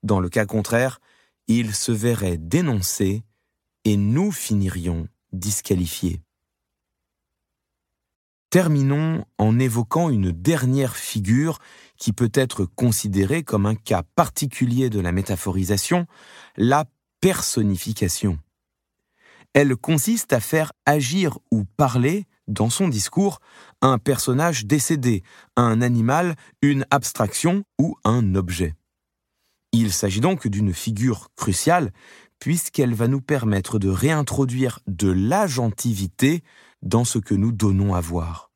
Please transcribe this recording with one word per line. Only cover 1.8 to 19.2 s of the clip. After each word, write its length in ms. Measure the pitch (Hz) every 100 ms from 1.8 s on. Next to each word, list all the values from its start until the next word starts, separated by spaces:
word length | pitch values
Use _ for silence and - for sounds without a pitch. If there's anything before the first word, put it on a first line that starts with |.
| -
verraient 480 | 113 117 117 98 87
dénoncer 880 | 80 147 175 113 90 - 98 104 - _ _ _ _ _
et 120 | 107 101
nous 340 | 101 127 202
finirions 800 | 165 - 104 95 87 85 85 85 _ _
disqualifiés. 920 | 95 92 98 - 95 87 - 90 80 - _ _ _ _ _ _ _ _ _ _ _ _ _ _ _ _ _ _ _ _ _ _
Terminons 760 | 175 175 147 135 143 160 160 - _
en 220 | 110 113
évoquant 500 | 131 117 117 156 170
une 220 | 120 92
dernière 640 | 85 92 165 127 135 131 -
figure 640 | - - 95 120 160 156 - - - _
qui 160 | -
peut 200 | 101 120
être 300 | 139 131 -
considérée 800 | 92 - 123 110 107 98 98 151
comme 220 | 160 107 104
un 100 | 107
cas 260 | - 98 85 -
particulier 760 | - - 143 - 127 120 131
de 100 | 107
la 120 | 87
métaphorisation, 920 | 90 98 95 - 92 92 101 - 180 175 - - - - -
la 280 | 117 139 156 _ _ _
personnification. 1160 | 185 185 - - 104 92 - 110 92 - 104 80 - _ _ _ _ _ _ _